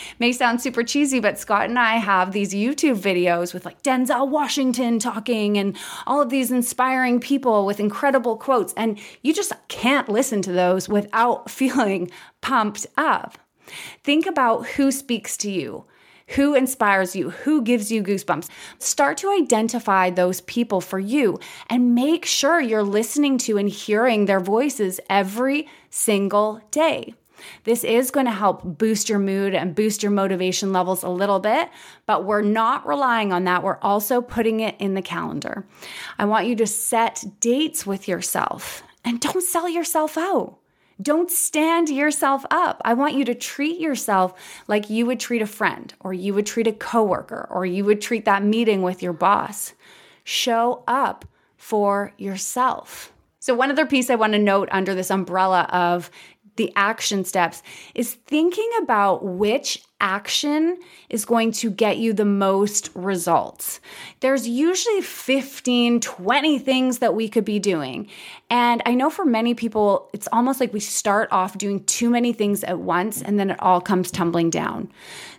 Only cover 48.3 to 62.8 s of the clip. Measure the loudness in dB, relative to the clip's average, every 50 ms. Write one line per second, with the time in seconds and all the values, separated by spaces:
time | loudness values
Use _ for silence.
48.3 | 2 4 4 2 2 2 4 2 2 2 2 -2 -2 -4 -4 -6 -2 0 2 2
49.3 | 2 2 0 -4 -8 -10 -12 -12 -14 _ _ -20 -20 -20 -20 -20 _ _ -10 -6
50.3 | -4 -2 0 0 2 2 2 0 0 -2 -2 -2 0 0 0 0 -2 -6 -12 -20
51.3 | _ _ _ _ _ _ -8 -2 0 2 2 2 2 0 -2 -4 -8 -10 -8 -8
52.3 | -6 -6 -6 -4 -2 0 0 0 0 -4 -8 -14 -16 -18 -18 -20 _ _ _ _
53.3 | _ -6 -2 0 0 2 2 2 2 2 2 2 2 2 2 2 2 4 4 4
54.3 | 4 4 4 4 4 4 2 0 0 0 0 0 -2 -2 -2 0 0 -2 -2 0
55.3 | 0 0 2 4 4 2 2 2 0 2 2 2 2 0 -2 -6 -16 -20 -20 -20
56.3 | -20 _ _ _ _ -4 -4 0 2 2 2 2 0 -2 -4 -2 -2 -2 -2 0
57.3 | 0 0 0 0 -2 -6 -18 -20 -20 -20 -20 -10 -6 -4 -4 -4 -6 -12 _ -2
58.3 | 0 2 2 2 2 0 -2 -2 -2 -2 0 2 2 4 4 4 2 0 -2 -4
59.3 | -2 0 0 2 2 0 -2 -4 -8 -8 -10 _ _ -2 -2 -2 -2 -2 -4 -4
60.3 | -4 -2 -2 0 0 0 0 0 -2 -4 -8 -18 -20 -20 -12 -6 -6 -4 0 2
61.3 | 2 2 2 2 0 0 -2 -2 0 2 2 2 2 2 0 0 2 2 2 2
62.3 | 2 2 2 2 2 2 2 0 0 -4